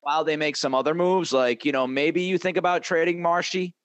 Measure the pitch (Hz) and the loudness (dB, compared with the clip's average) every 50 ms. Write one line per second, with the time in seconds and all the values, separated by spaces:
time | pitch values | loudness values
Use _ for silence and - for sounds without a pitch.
0 | - 143 147 160 156 160 151 151 151 151 143 - - 135 131 131 123 147 160 170 | -6 -4 -2 0 0 0 0 0 0 -2 -2 -2 -2 0 0 0 2 0 0 2
1 | 180 180 185 190 170 - 131 131 127 120 120 - - 147 139 135 131 127 131 139 | 2 2 2 2 0 0 2 2 2 2 0 0 -2 -2 0 0 0 0 0 0
2 | 147 160 165 180 180 185 185 170 - 185 170 180 175 180 180 170 - - 180 165 | 0 0 0 0 -2 0 -2 -2 -2 -2 -2 0 0 0 0 0 0 0 0 2
3 | 165 180 175 175 170 170 170 175 175 - - 185 185 175 - _ | 2 0 0 0 0 0 0 0 -2 -2 -2 -4 -4 -4 -6 _